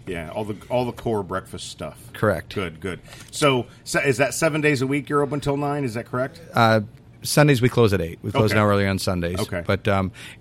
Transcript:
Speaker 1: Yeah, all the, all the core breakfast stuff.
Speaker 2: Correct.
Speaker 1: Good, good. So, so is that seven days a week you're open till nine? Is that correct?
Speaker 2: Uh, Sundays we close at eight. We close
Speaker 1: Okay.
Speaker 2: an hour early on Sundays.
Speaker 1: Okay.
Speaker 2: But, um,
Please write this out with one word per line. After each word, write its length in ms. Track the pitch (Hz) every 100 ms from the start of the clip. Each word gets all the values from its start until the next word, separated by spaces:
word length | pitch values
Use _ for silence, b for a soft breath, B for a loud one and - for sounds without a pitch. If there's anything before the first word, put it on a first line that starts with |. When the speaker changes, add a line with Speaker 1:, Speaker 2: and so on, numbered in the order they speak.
| -
Speaker 1:
Yeah, 240 | 87 82
all 140 | 107
the, 120 | 107 101 -
all 160 | 123
the 80 | 123
core 300 | - 120 110
breakfast 480 | 87 92 - 90 -
stuff. 280 | - 78 - -
Speaker 2:
Correct. 420 | - 110 85 -
Speaker 1:
Good, 260 | - 92 78
good. 200 | 92 85 B B B
So, 360 | - 147 131 113 B
so 160 | - 170
is 180 | 139 117
that 160 | 165
seven 260 | - 160 151
days 220 | 151 139
a 40 | 131
week 220 | 143 131
you're 140 | 147
open 180 | 143 147
till 160 | 143 143
nine? 280 | 143 143
Is 100 | 135
that 100 | 110 113
correct? 320 | 123 131 - -
Speaker 2:
Uh, 300 | - 113 110 104 - - -
Sundays 400 | - - 147 135
we 80 | 123
close 240 | - 113
at 80 | 95
eight. 160 | 85 -
We 100 | 110
close 200 | - 110
Speaker 1:
Okay. 80 | 104
Speaker 2:
an 40 |
hour 60 | 104
early 140 | 101 98
on 120 | 95
Sundays. 400 | - 92 85 92
Speaker 1:
Okay. 220 | 107 92 82
Speaker 2:
But, 220 | 98 -
um, 240 | 98 92 B B B